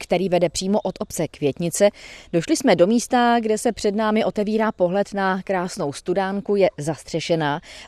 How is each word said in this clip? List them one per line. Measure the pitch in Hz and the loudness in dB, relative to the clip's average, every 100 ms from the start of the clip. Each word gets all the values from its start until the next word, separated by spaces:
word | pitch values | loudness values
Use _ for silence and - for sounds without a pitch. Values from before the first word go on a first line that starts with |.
který | - 180 190 | -2 -2 2
vede | 175 170 | 0 0
přímo | - 190 208 | -2 0 0
od | 196 - | -2 -6
obce | 214 - 151 | -8 -6 -6
Květnice. | - 143 131 170 - 202 - - - - | -2 -4 -2 -2 4 2 2 -18 -20 -4
Došli | 170 - 311 | -2 0 2
jsme | 254 175 | 4 6
do | 185 | 4
místa, | 233 - 247 240 233 | 2 2 2 4 2
kde | 220 214 | 0 -2
se | 240 | -2
před | - 214 | -2 -2
námi | 202 214 220 | 0 0 0
otevírá | - - 208 220 220 | 0 -2 -2 0 0
pohled | - 175 196 196 | 0 0 0 -2
na | 196 190 190 | -2 -2 -2
krásnou | - 190 151 - 147 | -2 -2 -2 -4 -6
studánku, | 135 - 180 190 202 190 202 | -6 -4 -2 -2 -4 -2 2
je | 185 - | 2 2
zastřešená | 147 147 - 160 - 165 147 151 - - | -6 -6 -6 -6 0 0 0 -2 -8 -20